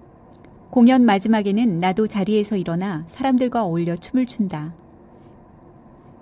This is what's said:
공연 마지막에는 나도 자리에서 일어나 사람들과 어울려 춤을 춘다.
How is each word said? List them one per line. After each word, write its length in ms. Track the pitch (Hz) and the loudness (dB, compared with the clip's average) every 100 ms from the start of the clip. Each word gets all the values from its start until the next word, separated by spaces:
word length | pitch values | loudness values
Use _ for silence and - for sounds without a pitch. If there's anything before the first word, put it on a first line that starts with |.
| - - - - - - - | -20 -20 -20 -20 -20 -20 -2
공연 340 | 254 240 262 | 4 6 6
마지막에는 760 | 233 196 220 220 196 202 240 170 | 4 2 2 0 0 0 0 0
나도 260 | 180 185 214 | -2 0 -2
자리에서 500 | 202 185 214 208 202 | -2 0 0 0 -4
일어나 480 | 175 170 196 156 165 | -4 -4 -4 -8 -10
사람들과 560 | - 269 254 247 240 | -6 0 0 0 -2
어울려 320 | 190 165 170 170 | -2 -2 -4 -6
춤을 300 | - 254 247 | -4 -4 -4
춘다. 460 | - 190 151 156 170 - - - - - - - - - - - - - - | -4 -6 -6 -12 -16 -20 -20 -20 -20 -20 -20 -20 -20 -20 -20 -20 -20 -20 -20